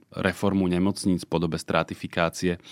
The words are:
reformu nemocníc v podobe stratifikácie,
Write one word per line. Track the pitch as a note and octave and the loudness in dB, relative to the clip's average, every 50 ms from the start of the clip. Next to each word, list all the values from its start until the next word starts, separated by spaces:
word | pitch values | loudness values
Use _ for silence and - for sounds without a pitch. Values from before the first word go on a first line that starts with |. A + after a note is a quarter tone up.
| - _ - | -10 _ -6
reformu | F2 F2+ F#2+ F2+ - - G2+ F#2+ G2 F#2+ F2+ | -2 0 0 0 2 0 2 2 2 2 2
nemocníc | F2 F2 F#2 G2 G2+ - - G2+ F2+ E2+ - | 2 2 2 2 0 0 0 0 0 0 0
v | - - | -2 -2
podobe | E2 E2+ E2+ D#2+ E2+ | 0 0 0 -2 -4
stratifikácie, | - - - E2 E2 - - - - F#2 - F#2+ E2+ E2 - - - F2+ F2 - - - | -4 0 0 0 0 -2 -6 -10 -12 -6 -2 0 0 0 0 -2 -2 -2 -2 -2 -6 -14